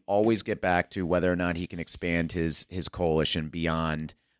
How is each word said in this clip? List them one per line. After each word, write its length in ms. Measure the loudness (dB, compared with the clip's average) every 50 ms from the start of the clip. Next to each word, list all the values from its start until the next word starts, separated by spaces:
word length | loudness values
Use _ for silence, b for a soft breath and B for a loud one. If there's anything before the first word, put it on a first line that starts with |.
| _
always 380 | 0 2 4 4 4 4 2 0
get 180 | -2 -4 -2
back 300 | 0 2 2 2 0 -2
to 140 | -4 -4 -2
whether 260 | 0 2 2 2 2
or 40 | 2
not 220 | 0 0 -2 -2
he 80 | -4 -6
can 140 | -8 -8 -8
expand 520 | -6 -4 -4 -2 -2 0 0 0 0 0
his, 360 | 0 0 0 2 2 0 -2 -2
his 180 | -4 -4 -4
coalition 640 | -4 -2 0 0 2 2 2 2 2 0 -2 -4 -4
beyond, 640 | -4 -4 -2 0 0 0 0 -2 -2 -4 -6 -8 -12 _ _ _ _ _